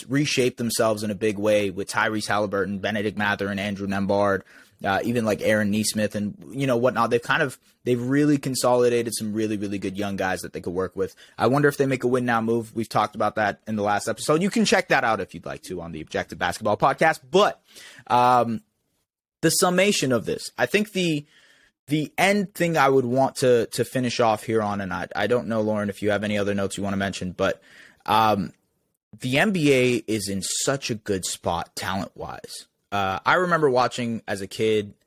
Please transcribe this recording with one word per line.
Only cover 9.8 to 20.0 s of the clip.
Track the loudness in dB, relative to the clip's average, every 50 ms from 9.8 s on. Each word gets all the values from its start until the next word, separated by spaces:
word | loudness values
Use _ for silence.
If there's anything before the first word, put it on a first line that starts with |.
| -6 -6 -4
young | -4 -4 -4 -4
guys | -2 -2 -2 -2 -4 -6
that | -8 -10
they | -10
could | -8 -6 -4
work | -4 -4 -4 -4
with. | -4 -4 -4 -6 -12 -20 -16 _ 0
I | 2
wonder | 2 4 4 4 4
if | 4 2
they | 0
make | 0 0 0 0
a | 0
win | 0 0 0
now | 0 0 0
move. | 0 0 -2 -2 -2 -6 -6
We've | -8 -6 -2
talked | 0 0 0 0 0
about | -2 -2 -2 0
that | 0 0 0 -2 -4 _
in | -6 -4
the | -2 0
last | 0 0 0 -2 -4
episode. | -6 -4 0 0 2 2 2
You | 0
can | 2 2 2
check | 4 2 2 2 2
that | 0 2 2
out | 2 0 -2
if | -2 -8 -10
you'd | -12 -12
like | -12 -12 -12 -12
to | -10 -10 -10
on | -10 -10 -10
the | -12
Objective | -10 -6 -4 -4 -4 -6 -6 -4
Basketball | -2 -2 -2 -2 -2 -2 0
Podcast. | 2 2 2 2 4 2 2 2 0 -2 0
But, | 2 4 4 4 2 -4 _ _ -20 -20 -20 -20 -20 -14 -4 0
um, | 2 4 6 6 6 4 4 2 -2 -6 -8 _ _ _ _ _ _ _ _ _ _ _ _ _ _ _
the | 0 0
summation | 2 2 2 2 4 4 4 4 2 2